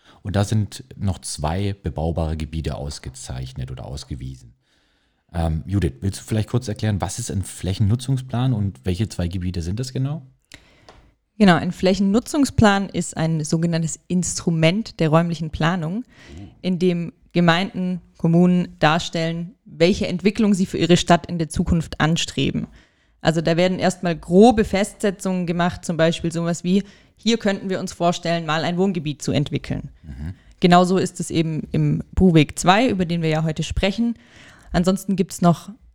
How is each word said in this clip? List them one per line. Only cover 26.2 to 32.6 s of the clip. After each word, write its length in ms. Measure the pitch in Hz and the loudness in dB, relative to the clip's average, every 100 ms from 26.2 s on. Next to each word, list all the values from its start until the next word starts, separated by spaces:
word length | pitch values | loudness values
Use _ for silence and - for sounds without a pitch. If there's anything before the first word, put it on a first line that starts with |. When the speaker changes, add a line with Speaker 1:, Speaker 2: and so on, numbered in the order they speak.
| 170 | -4
Speaker 2:
sowas 320 | 165 170 165 | -2 -2 -2
wie, 180 | 175 196 190 - _ | 0 0 0 -10 _
hier 220 | _ 214 226 | _ 0 0
könnten 300 | 214 196 190 | 0 -4 -4
wir 100 | 185 | -6
uns 120 | 185 | -6
vorstellen, 540 | - 175 175 165 170 156 | 0 0 0 -2 -2 -2
mal 180 | 160 | -2
ein 120 | 160 175 | -2 0
Wohngebiet 460 | 196 180 147 139 | 0 0 -4 -6
zu 80 | - | -2
entwickeln. 580 | 180 143 143 - - - - | 0 0 -4 -6 -8 -8 -16
Speaker 1:
Mhm. 320 | - 64 78 - - - | -16 -12 -10 -12 -20 -2
Speaker 2:
Genauso 380 | 180 175 180 190 | 4 6 4 2
ist 220 | - - | 0 -4
es 100 | 170 | -4
eben 380 | - 160 156 - | -2 -2 -4 -4
im 300 | 156 147 160 - | 0 0 0 -4
Bruweg 440 | - 185 160 143 | 2 6 6 4
zwei, 300 | - | 2